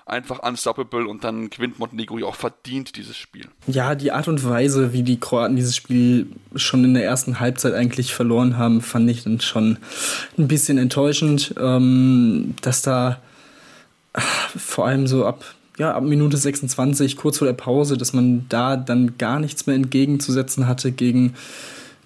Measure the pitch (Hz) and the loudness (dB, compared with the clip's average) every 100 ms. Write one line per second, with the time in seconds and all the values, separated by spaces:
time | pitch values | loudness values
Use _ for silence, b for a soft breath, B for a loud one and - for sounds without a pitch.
0 | - 120 123 127 120 123 - 113 123 120 | -10 -8 -8 -8 -8 -4 -4 -4 -4 -4
1 | 113 104 117 113 110 - 123 120 113 107 | -6 -6 -8 -6 -8 -8 -8 -6 -10 -8
2 | 110 113 107 110 120 - - 131 131 - | -10 -8 -8 -6 -8 -8 -10 -10 -10 -14
3 | 104 - - - - _ - 131 127 143 | -16 -18 -18 -20 -20 _ -4 -2 -2 -2
4 | 139 - 160 156 123 120 139 139 127 127 | -2 -2 -2 -2 0 2 2 2 2 0
5 | 123 120 - 123 113 131 123 120 - 123 | 0 0 0 0 2 2 0 -2 -2 2
6 | 123 123 - - - 135 - 131 127 127 | 4 4 0 -8 -12 -6 0 4 4 4
7 | 101 131 - 123 120 123 135 98 123 120 | 2 -2 -2 -2 -2 0 -2 0 0 0
8 | 123 - 120 117 123 117 117 113 113 113 | -4 -2 2 2 2 2 2 2 2 2
9 | 117 117 107 113 - 113 110 110 B B | 2 2 -2 -2 -2 0 2 0 B B
10 | B B B - 147 151 - 139 127 131 | B B B 0 2 2 2 2 2 2
11 | 143 147 156 143 - - 131 127 127 127 | 2 2 2 2 0 -2 0 4 4 6
12 | 131 127 120 90 - - - 127 - 131 | 6 6 4 2 -2 -4 -2 -2 0 0
13 | 127 127 B B B B B B B _ | 0 -2 B B B B B B B _
14 | _ - B B B - - - 117 135 | _ -6 B B B -8 -8 -2 0 2
15 | 135 131 107 120 - - _ - 156 - | 2 2 2 -2 -10 -20 _ -4 -2 0
16 | 139 147 147 143 143 139 131 - 131 143 | 2 2 4 2 0 -2 -4 -2 0 2
17 | 139 139 156 143 135 123 - 131 143 135 | 0 0 -4 0 0 0 0 0 0 -2
18 | 123 127 123 120 123 117 123 135 131 123 | -2 2 2 2 0 -2 0 -2 0 2
19 | 123 117 110 135 151 - - 135 131 131 | 2 0 -2 -2 -4 -4 -2 0 0 0
20 | 139 143 143 127 131 - 123 123 131 127 | 2 0 0 -2 -2 0 0 0 -2 0
21 | 123 123 123 123 B B B B B B | 2 4 2 0 B B B B B B